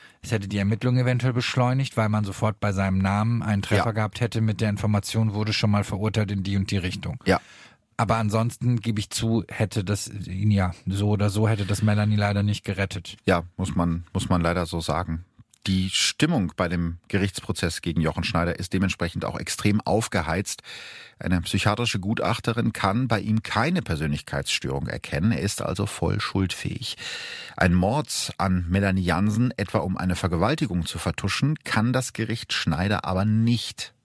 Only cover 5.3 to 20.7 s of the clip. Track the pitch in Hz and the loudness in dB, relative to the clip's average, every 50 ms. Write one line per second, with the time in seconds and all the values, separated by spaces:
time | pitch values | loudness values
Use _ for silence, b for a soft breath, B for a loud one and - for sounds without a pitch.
5.3 | 98 104 107 107 107 - - 107 104 104 101 - 104 95 104 110 104 110 107 98 | 0 0 -2 0 0 2 2 4 4 2 2 0 -2 -2 -2 0 2 0 0 0
6.3 | 101 98 92 98 98 101 95 - 101 98 85 90 92 - - 90 - - - 92 | 0 -2 -2 0 0 0 2 2 0 0 0 -2 -4 -4 -6 -8 -8 -4 2 2
7.3 | 92 85 B B B B B B B B B _ _ - 117 95 113 113 113 104 | 2 2 B B B B B B B B B _ _ -2 2 2 2 2 2 2
8.3 | 101 110 117 120 - - - 123 123 113 98 120 107 107 101 - - - 117 113 | 2 2 0 0 -2 0 0 0 0 2 0 -2 -2 -2 -2 -4 -4 -2 0 2
9.3 | 113 113 - - - - 113 98 - 110 95 90 104 101 - - 113 104 - - | 2 2 0 -2 -2 -2 -2 0 0 -2 0 0 -2 -4 -4 -8 -8 -10 -8 -8
10.3 | 92 95 101 107 104 98 92 90 90 - - 92 98 98 104 104 104 95 104 104 | -4 0 2 4 4 4 4 2 -2 -4 -4 -4 -2 0 2 2 2 4 2 2
11.3 | 95 107 110 110 113 101 101 92 104 - 110 107 104 104 104 107 107 104 104 101 | 2 2 2 2 2 0 0 -2 0 2 2 2 4 4 2 2 2 2 2 2
12.3 | 101 101 101 104 104 - - - 98 92 98 90 - 85 85 - - - _ - | 2 2 2 2 0 -2 -2 -6 -2 -2 -2 -2 -4 -8 -10 -12 -16 -4 _ 4
13.3 | 92 85 85 87 - - 92 90 - 90 87 87 82 85 87 - - 95 - - | 4 4 2 -4 -6 -6 -6 -2 0 0 2 2 0 -2 -4 -4 -2 -2 0 2
14.3 | 90 87 82 85 85 90 85 80 - 85 82 - 76 85 90 85 82 80 87 - | 2 2 4 2 2 2 0 -2 -4 -4 -2 -2 -2 -2 -2 -2 -4 -6 -8 -12
15.3 | _ - - _ - _ _ 98 95 95 92 95 - - - - - - 147 156 | _ -20 -20 _ -20 _ _ 0 0 2 0 0 0 0 0 0 2 2 2 2
16.3 | 175 127 95 82 - - 92 85 90 87 85 82 85 - _ _ - 98 98 101 | 4 2 0 0 0 -2 -2 0 0 0 -2 -2 -4 -6 _ _ 0 0 0 0
17.3 | - - - - 92 - - 85 - - - 87 76 82 78 78 73 - 80 - | -2 -6 -6 -6 -4 -2 -2 -2 -2 -4 -6 -2 0 2 0 0 0 -2 -4 -2
18.3 | - 82 85 87 85 - 92 - - 92 95 92 - - 87 85 - 95 - - | 0 0 0 0 -2 -4 -6 -4 0 0 0 0 0 -2 -4 -4 -4 -4 -6 -4
19.3 | - - - - - - - 107 101 107 - - 92 107 117 - - 95 80 80 | -6 -6 -6 -6 -6 0 2 2 2 2 2 2 2 2 0 0 -2 -2 0 0
20.3 | 82 92 107 - - - B B | -2 -2 -2 -4 -8 -10 B B